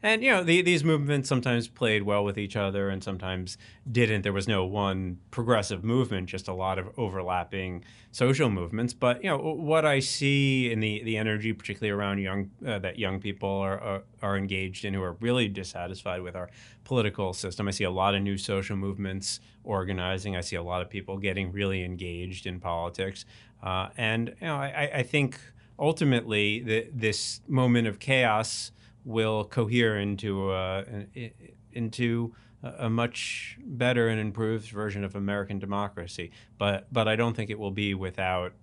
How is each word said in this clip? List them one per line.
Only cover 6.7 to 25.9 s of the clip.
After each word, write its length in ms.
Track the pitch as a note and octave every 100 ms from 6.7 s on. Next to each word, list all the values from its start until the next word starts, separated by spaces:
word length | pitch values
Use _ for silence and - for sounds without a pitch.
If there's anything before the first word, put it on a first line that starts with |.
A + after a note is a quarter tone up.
| F#2+
of 100 | F#2 -
overlapping 880 | A2 F#2+ F2+ F2+ E2+ G2 F#2 F2+ - - -
social 360 | - B2+ C3+ C#3
movements. 460 | G2 F2 A2 A#2+
But, 300 | - B2 B2
you 40 | G3
know, 100 | C#3+
w-, 220 | D#3 D#3
what 240 | D#3 D#3+
I 140 | D#3 C#3
see 720 | C3+ - C#3 C#3 C#3 C3 B2+
in 80 | A2+
the, 240 | A2 G#2+
the 140 | A2+ A2
energy, 360 | A2 G#2+ A2
particularly 380 | G#2+ - G2+ G#2+
around 280 | G2+ G2+ G2
young, 340 | F#2+ G2 G2 -
uh, 140 | C#3 G#2
that 180 | F#2 -
young 220 | G2+ F#2+
people 300 | G2+ F#2+ G2+
are, 320 | G2 G2 G2
are, 220 | G2+ G2 - -
are 140 | G#2 G2
engaged 480 | G2 F#2+ F#2+ F#2+
in, 100 | G#2
who 80 | G2
are 120 | F#2
really 340 | F2 A#2 B2+ A2
dissatisfied 720 | G2 F#2 F#2 F2 F#2 - F2+
with 140 | F2+ F2+
our 120 | F2+ - - -
political 480 | - B2+ G#2 G2 G2
system, 340 | F2+ F#2+ F2 G2
I 60 |
see 100 | G2
a 80 | G2
lot 240 | F#2 G2
of 80 | G2
new 160 | G2+ G2
social 380 | - G2 F#2+ G2+
movements 640 | G2 G2 G2 F#2+ G2 - - -
organizing. 720 | - G2+ F#2 F#2 F2+ F#2+ G#2 F#2
I 60 |
see 120 | E2+
a 80 | F2+
lot 180 | E2+ F2+
of 80 | F2+
people 300 | G2+ F#2+ G2
getting 320 | G2 F#2+ F#2+
really 320 | F#2 G2+ F#2+
engaged 640 | F2+ F2+ F2+ F2 F#2 F#2 F#2+
in 140 | F2+
politics. 640 | F2 E2+ E2+ F2 F#2+ G2 - - - -
Uh, 280 | F#2+ F#2 F#2+ -
and, 320 | A2+ A2+ A#2 -
you 60 | F3
know, 80 |
I, 140 | D3 C#3
I, 300 | - D3 C#3+
I 40 |
think 380 | B2 D3+ C3+ - - - - -
ultimately 840 | G2